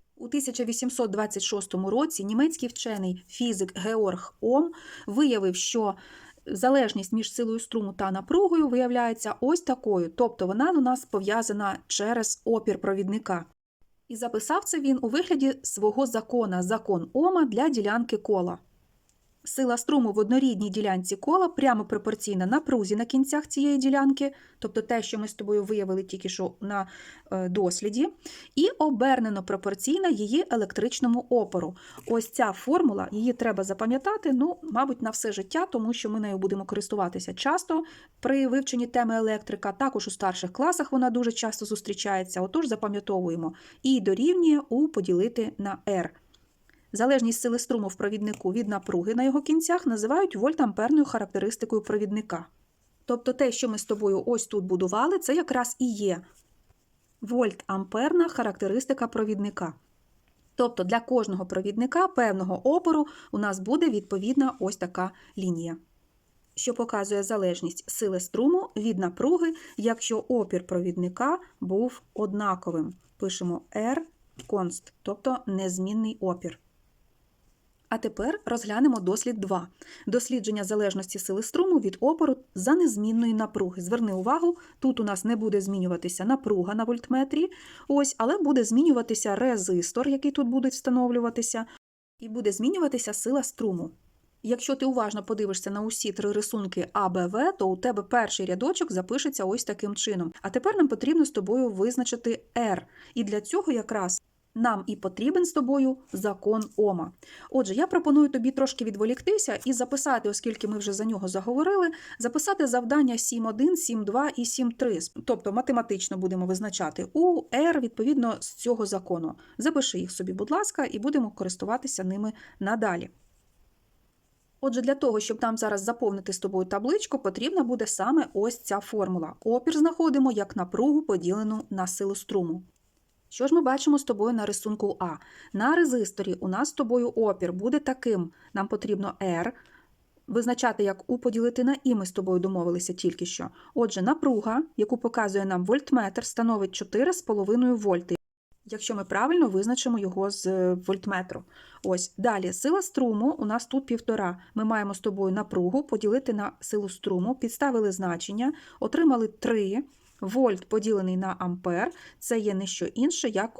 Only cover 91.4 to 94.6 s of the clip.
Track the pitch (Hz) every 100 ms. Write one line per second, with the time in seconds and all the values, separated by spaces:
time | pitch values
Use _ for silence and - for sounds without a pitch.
91.4 | 226 226 226 - _ _ _ _ 226 226
92.4 | 208 190 240 381 302 254 208 214 233 269
93.4 | 240 - 226 180 160 - _ _ _ _
94.4 | 214 240